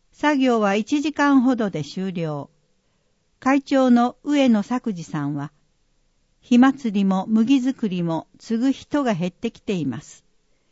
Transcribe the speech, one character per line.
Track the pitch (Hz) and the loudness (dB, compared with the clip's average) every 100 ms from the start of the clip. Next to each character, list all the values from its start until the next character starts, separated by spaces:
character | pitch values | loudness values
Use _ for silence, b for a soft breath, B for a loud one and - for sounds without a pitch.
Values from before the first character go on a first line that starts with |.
| _ | _
作 | _ 294 294 | _ -2 2
業 | 262 233 | 2 2
は | 208 | 0
一 | 202 220 294 | 0 -2 -2
時 | 294 | -2
間 | 294 285 269 | 0 2 4
ほ | 247 | 4
ど | 247 208 | 0 -2
で | 156 | -4
終 | 147 - 190 | -8 -8 -6
了。 | 175 160 147 - _ _ _ _ _ _ _ _ _ | -4 -6 -6 -10 _ _ _ _ _ _ _ _ _
会 | 262 277 | 0 0
長 | - 269 262 | 2 2 4
の | 240 240 - | 4 2 -4
上 | - 294 262 | -4 0 2
野 | 214 | 2
作 | 196 247 240 | 0 -4 -6
治 | 180 | -8
さ | 160 160 | -8 -6
ん | 143 147 | -6 -6
は、 | 143 _ _ _ _ _ _ _ _ _ | -10 _ _ _ _ _ _ _ _ _
「火 | - 240 | 0 4
祭 | 269 269 233 | 4 4 -2
り | 202 | 0
も | 196 190 190 | 0 0 0
麦 | 220 226 277 | 0 2 2
作 | 254 262 214 | 0 -4 -4
り | 180 | -4
も | 170 160 - _ | -4 -4 -8 _
継 | - 226 | -8 -2
ぐ | 262 | -2
人 | 262 - 294 | -2 -4 -4
が | 262 | -2
減 | 180 180 | -2 -4
っ | |
て | - 233 | -6 -10
き | - | -8
て | - | -6
い | 190 143 | -4 -4
ま | 120 | -8
す。 | - - _ _ _ _ _ | -12 -20 _ _ _ _ _